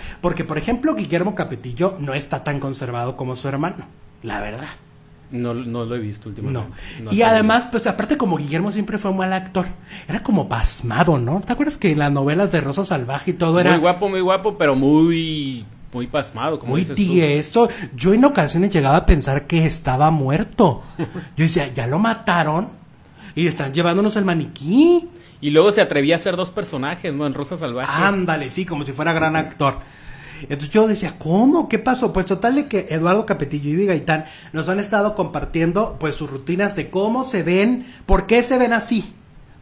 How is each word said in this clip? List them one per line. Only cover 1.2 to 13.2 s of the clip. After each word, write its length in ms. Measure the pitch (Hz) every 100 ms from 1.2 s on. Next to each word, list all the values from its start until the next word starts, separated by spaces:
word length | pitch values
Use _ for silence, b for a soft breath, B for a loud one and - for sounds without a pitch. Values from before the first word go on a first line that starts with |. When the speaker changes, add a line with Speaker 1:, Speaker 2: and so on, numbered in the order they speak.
| 190
Speaker 1:
Capetillo 600 | 185 156 113 123 117 180 190
no 160 | 143
está 280 | 139 135 143
tan 160 | - 143
conservado 560 | 139 131 123 120 120 131
como 180 | 127 127
su 120 | 139
hermano, 380 | 135 165 190 - - - -
la 180 | - -
verdad. 280 | 104 113 147 - - - - - -
Speaker 2:
No, 220 | 123 120
no 320 | 117 123 117
lo 100 | 117 123
he 20 |
visto 300 | 107 104 110
últimamente. 300 | 101 127 127 104 B B B
Speaker 1:
No. 40 |
Speaker 2:
No 80 | -
Speaker 1:
Y 40 | 208
Speaker 2:
sé. 80 |
Speaker 1:
además, 440 | 226 220 214 226 240
pues, 160 | 233 226
aparte, 300 | 185 202 294
como 220 | 196 160
Guillermo 320 | 143 165 202
siempre 240 | 202 208 208
fue 160 | 202
mal 200 | 190 185
actor, 320 | 190 185 190 175 - B B B
era 140 | -
como 260 | - 202 -
pasmado, 680 | 113 110 - 120 113 170 143
¿no? 220 | 120 180
¿Te 80 | 202
acuerdas 240 | 247 302 294
que 140 | -
en 80 | 151
las 140 | 147
novelas 400 | 139 139 160 196
de 80 | 160
Rosa 220 | 139 139
Salvaje 480 | 190 160 120 139